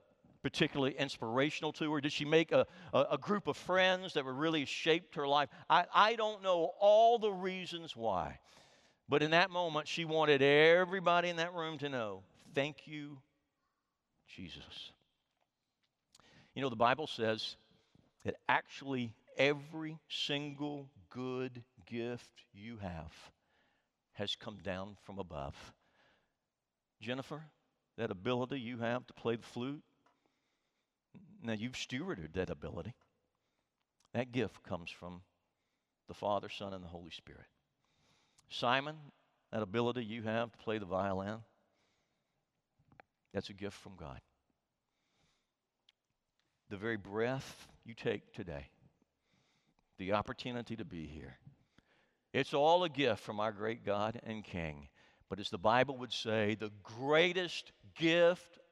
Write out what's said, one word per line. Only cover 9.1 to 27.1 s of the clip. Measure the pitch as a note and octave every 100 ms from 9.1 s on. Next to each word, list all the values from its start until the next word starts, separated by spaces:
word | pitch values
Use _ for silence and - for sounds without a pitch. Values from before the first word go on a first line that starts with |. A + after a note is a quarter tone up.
| C#3+
in | D3+
that | E3 F#3+
moment, | F3 E3+ D3+ D3
she | - E3
wanted | D#3+ D3+ C#3
everybody | C#3 D3 D#3+ F3 F3+ G3 F3 F3 F3
in | E3+
that | E3+
room | F3+ D#3+ D3+
to | C#3+
know, | C3 A2 F#2+ G2 _ -
"Thank | C#3+ C#3+ - -
you, | D3+ D3 C#3 - _ _ _ _ _ _ _ _ _ _
Jesus." | - F2+ C#2+ D2 - - - _ _ _ _ _ _ _ _ _ _ _ - - - - B2+
You |
know, | C3+
the | A2
Bible | A#2 C3+ D3+
says | - A2 A2 - - _ _ _ _ _ _
that | G#2+ - -
actually | C#3 - - C#3 C3 A#2+ - _ -
every | C3+ D3 D3 D#3+ D#3 D#3+ -
single | - - C#3+ D3 C#3 D3 C#3+ C3+ - -
good | B2 B2+ B2+ B2+ B2 - - F2+
gift | A#2 A#2+ B2 - - _
you | G2 G#2+ A2+
have | G2 E2 D#2+ - - _ _ _ _ _ _ _ _
has | - G#2 G2
come | A#2 G2+
down | F2 F#2 G2 G2+
from | - G2
above. | F2+ D2+ C#2 - - - _ _ _ _ _ _ _ _ _ _ _ _
Jennifer, | G#2+